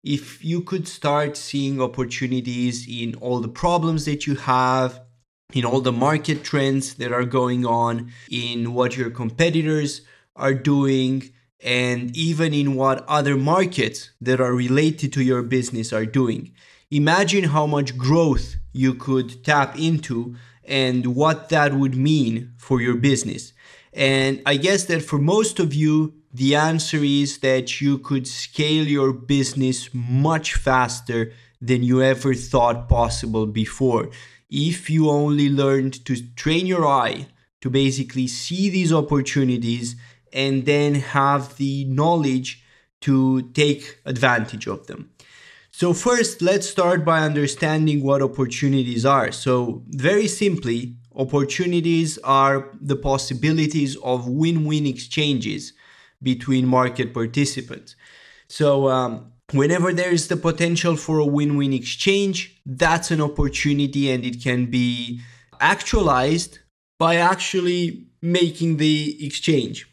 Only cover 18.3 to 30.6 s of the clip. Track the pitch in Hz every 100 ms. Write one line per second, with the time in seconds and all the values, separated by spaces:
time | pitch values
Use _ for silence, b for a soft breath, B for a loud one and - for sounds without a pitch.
18.3 | 120 - - - 131 131 123 - 131 127
19.3 | - - 147 135 135 160 160 - 120 120
20.3 | 120 B B - 139 131 127 123 123 156
21.3 | 156 - 160 147 139 135 127 139 156 120
22.3 | 113 123 - - 131 120 120 135 131 117
23.3 | - - _ B B B - 135 135 135
24.3 | 135 143 143 170 190 185 165 - 147 147
25.3 | 208 220 - 165 143 156 156 156 - _
26.3 | 123 135 147 160 165 156 156 143 143 139
27.3 | - 131 131 123 - 143 135 - 139 123
28.3 | - - - 151 156 151 143 135 127 120
29.3 | 143 127 - 131 127 - 127 120 127 151
30.3 | 160 156 -